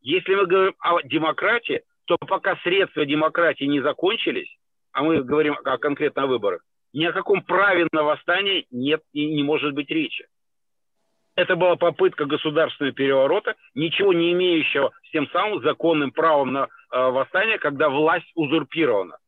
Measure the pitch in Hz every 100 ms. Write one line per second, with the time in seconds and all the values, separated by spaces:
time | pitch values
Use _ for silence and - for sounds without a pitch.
0 | 113 180 175 196 190 190 190 - - 175
1 | 139 156 156 147 190 233 - 143 _ _
2 | - 170 143 190 196 175 - 190 185 -
3 | 147 151 156 156 170 135 139 143 131 135
4 | 175 220 - 113 76 - _ _ _ 123
5 | 151 165 127 147 151 143 - 131 151 143
6 | 139 - 139 123 101 87 _ _ _ 139
7 | 170 180 185 196 - 180 202 185 165 156
8 | 151 147 - 175 202 185 - 123 135 156
9 | _ 147 151 156 143 151 147 139 143 160
10 | 147 - - _ _ _ _ _ _ _
11 | _ _ _ - 175 180 180 170 170 -
12 | 190 - 147 147 156 151 147 - 139 120
13 | 135 135 135 185 - - _ - 165 156
14 | 196 175 170 175 185 165 143 143 139 _
15 | _ 156 143 175 208 196 120 147 165 160
16 | 139 123 156 151 131 135 131 - _ 127
17 | 127 127 131 180 220 214 151 139 151 135
18 | 156 175 - - 147 156 143 160 151 107
19 | 90 -